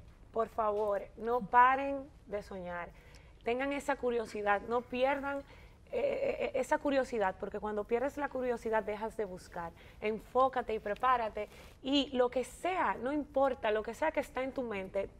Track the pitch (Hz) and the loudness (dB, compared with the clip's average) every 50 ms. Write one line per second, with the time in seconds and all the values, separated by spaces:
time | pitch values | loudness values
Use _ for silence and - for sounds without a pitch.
0 | - - - - - - - 226 226 208 - - 220 214 208 208 214 208 202 190 | -20 -20 -20 -20 -16 -6 -2 -2 -2 -2 -2 0 0 2 2 2 2 0 0 -2
1 | - - - - 214 233 240 - 196 - 247 247 247 254 269 269 277 277 277 269 | -4 -8 -12 -6 -2 0 0 0 0 4 8 8 8 8 8 4 2 0 -2 -4
2 | 269 302 - - - - 202 208 202 - 196 190 175 175 175 175 170 - - - | -6 -10 -16 -20 -10 -8 -6 -6 -6 -8 -10 -10 -8 -6 -6 -6 -8 -10 -12 -18
3 | - - - - - - - - - 233 240 254 269 277 285 285 - - 269 - | -20 -20 -20 -20 -20 -20 -20 -6 -2 -2 0 0 0 0 -2 -2 0 -2 -2 0
4 | 254 247 240 233 220 - - 214 202 202 202 202 - 214 233 247 247 - 247 247 | 0 0 0 0 -2 -4 -4 -2 2 2 2 2 2 0 -2 -2 0 -2 0 2
5 | 254 262 294 277 262 277 277 277 277 - - - - - - - - - - 233 | 2 2 2 2 -2 -4 -4 -6 -6 -10 -16 -20 -20 -20 -20 -20 -12 -8 -4 -2
6 | 262 - - - - 240 - - 240 - - 262 254 - 302 294 - 294 277 269 | 0 0 0 0 0 -2 0 -2 -2 -2 -2 -2 0 0 0 0 2 2 2 2
7 | 254 - 247 226 196 190 190 - 202 190 - 208 208 214 214 208 202 - 233 233 | 0 0 0 0 0 0 0 -2 -6 -8 -8 -6 -6 -4 -4 -4 -2 0 0 0
8 | 254 285 - 285 285 269 - 262 254 247 240 226 - 226 220 220 202 208 208 202 | 0 -2 -2 -4 -6 -4 -4 -2 -2 -2 -2 -2 -2 0 0 0 0 -2 -4 -4
9 | 220 220 214 - 214 185 180 175 - - - 180 170 170 - - - - - - | -6 -6 -4 -4 -4 -4 -6 -10 -14 -12 -10 -10 -10 -10 -12 -14 -20 -20 -10 -6
10 | 214 214 220 196 - - - 247 262 262 262 254 226 - 220 214 - 208 208 - | -4 -2 -2 -4 -4 0 4 4 4 4 4 0 -2 -2 -4 -4 -2 -4 -2 2
11 | - 254 262 240 226 214 - 214 208 - - - - - - - - 262 277 285 | 4 4 4 4 2 -2 -4 -6 -8 -8 -10 -16 -20 -20 -18 -8 -2 2 2 2
12 | 262 - 262 247 247 247 - 262 240 - - - - 349 370 349 294 220 277 233 | 2 2 2 2 2 2 2 -2 -4 -4 -6 -4 -2 -2 0 2 2 0 0 0
13 | 226 262 294 302 269 - - 269 269 269 254 - - 220 208 214 208 233 220 - | -2 -2 -2 -2 -2 0 2 2 4 2 2 0 0 0 2 0 0 -4 -4 -2
14 | - 320 - 302 - - - 254 262 269 - 285 247 226 214 196 190 185 - 196 | 0 0 2 0 -2 -2 -2 -4 -4 -4 -4 -4 -4 -4 -4 -6 -6 -4 -2 -4
15 | 196 - - | -4 -4 -6